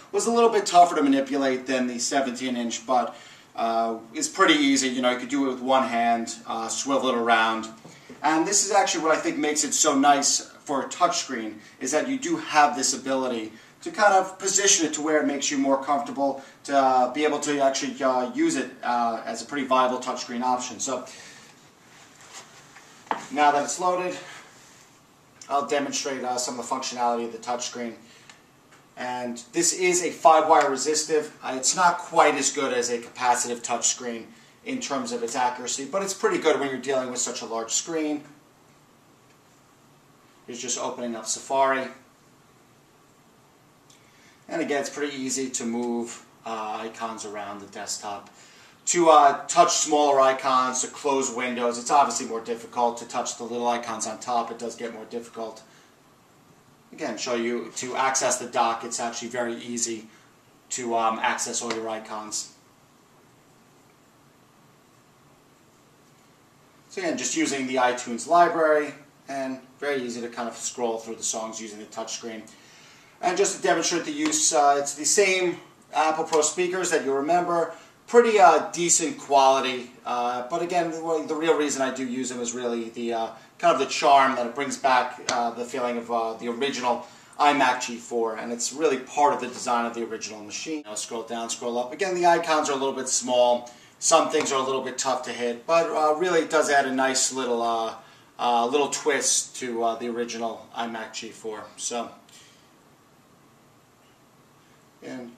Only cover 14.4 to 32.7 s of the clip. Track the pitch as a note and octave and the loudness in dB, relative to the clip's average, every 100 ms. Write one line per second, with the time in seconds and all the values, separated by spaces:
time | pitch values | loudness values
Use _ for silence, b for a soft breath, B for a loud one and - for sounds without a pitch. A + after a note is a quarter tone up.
14.4 | G3 - G3 - D3+ D3+ D#3 D3+ C#3 C#3 | 0 4 4 4 2 0 2 2 2 0
15.4 | - C#3 C#3 C3+ - C#3 B2 B2+ C#3 - | -2 0 2 2 2 -2 -2 -2 -2 -2
16.4 | B B - C#3 C3 B2+ B2+ C#3+ D3+ C#3+ | B B 0 4 4 4 2 2 0 0
17.4 | D3 C#3+ C3+ C3+ C#3 A#2+ C3 B2+ B2 B2 | 0 2 2 2 -4 -2 0 2 -2 0
18.4 | E3 C3+ - - - A#2+ A#2 A2+ - A#2 | 0 0 -4 -6 -4 0 0 -2 -8 -10
19.4 | - C#3+ B2+ B2+ B2 B2 A#2 - - A#2+ | -6 -6 2 2 2 0 -4 -8 -6 -4
20.4 | B2+ B2+ - G#2 C3 G2+ - B B B | 0 0 -2 -8 -6 -6 -8 B B B
21.4 | B B - _ - - - - - - | B B -20 _ -20 -20 -20 -20 -20 -20
22.4 | - - - - - - - - - C#3 | -20 -20 -20 -20 -20 -20 -8 -8 -6 4
23.4 | D3 C#3+ - - F3+ F3+ F3+ - B B | 4 4 0 -2 0 0 -2 -6 B B
24.4 | B B B B B B _ _ _ - | B B B B B B _ _ _ -20
25.4 | - C#3+ C#3 D3 C3+ B2+ C#3+ B2+ B2 A#2 | -4 -4 0 -2 -2 -4 -6 -6 -4 -4
26.4 | - B2 A#2 C3 - A#2+ A#2+ A#2 A#2 A2 | -4 -6 -6 -6 -6 -2 0 0 -4 -8
27.4 | - G2+ - A#2+ A#2 G#2+ B B B B | -6 -6 -6 -8 -10 -10 B B B B
28.4 | B _ _ - _ - B2 B2+ B2 A#2 | B _ _ -20 _ -10 -8 -6 -6 -8
29.4 | - E3+ - F#3 F#3 F3 D#3+ - E3 D#3 | -6 0 0 2 2 2 -2 -2 2 2
30.4 | D#3 D3+ C#3+ C3 D3+ D3 - D#3 - - | 4 4 4 0 -2 -2 0 -2 -2 -12
31.4 | - C3 - F3 F3 - - E3 D3 C#3 | -10 -4 -2 2 2 2 -2 4 4 4
32.4 | C3+ C#3+ C3+ | -2 -2 -2